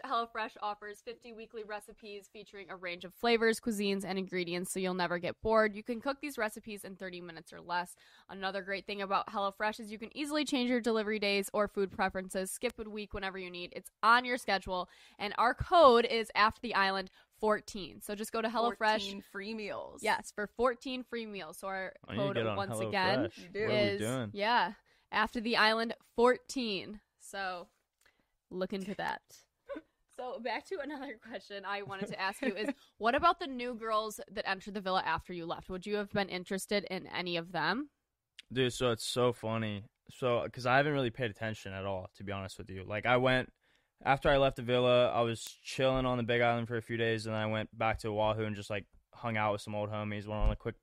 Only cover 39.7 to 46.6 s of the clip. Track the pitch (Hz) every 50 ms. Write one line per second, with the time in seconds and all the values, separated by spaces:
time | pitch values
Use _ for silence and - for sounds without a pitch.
39.7 | 104 101 107 - _ _ _ - - - 135 123 120 113 73 - - 127 120 123
40.7 | 123 135 143 151 147 139 131 117 - - 131 110 98 - 113 110 107 - - 98
41.7 | 95 95 95 98 98 92 92 - _ - 101 95 98 98 95 95 - - 92 98
42.7 | 92 95 92 98 104 107 98 117 127 123 127 131 127 127 - - - _ _ _
43.7 | _ _ _ _ _ _ - - 135 139 - 160 143 135 139 135 - - 120 117
44.7 | 123 123 123 123 123 123 123 117 - 113 120 117 117 - - - - - - -
45.7 | - - 131 131 131 131 127 127 127 123 117 110 120 120 120 120 120 117